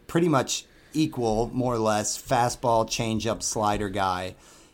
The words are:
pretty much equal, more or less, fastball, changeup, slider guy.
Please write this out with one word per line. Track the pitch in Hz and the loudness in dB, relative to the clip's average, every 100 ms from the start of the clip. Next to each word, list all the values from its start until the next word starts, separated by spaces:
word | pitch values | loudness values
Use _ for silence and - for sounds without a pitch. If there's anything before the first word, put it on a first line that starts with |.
| - | -4
pretty | 170 175 | 0 2
much | 135 - - - - - | 2 0 -6 -8 -20 -8
equal, | 151 156 123 113 107 117 | -2 -2 0 0 0 0
more | 123 123 | -2 0
or | 117 | 0
less, | 110 107 107 - | 2 2 0 -6
fastball, | - 123 123 - 120 113 113 | 0 2 2 0 2 2 2
changeup, | - 113 110 113 95 | -2 -2 -2 -2 -4
slider | - 117 104 104 104 | -4 0 0 0 -2
guy. | 98 95 92 92 - - - - | -2 -2 -2 -6 -12 -20 -20 -20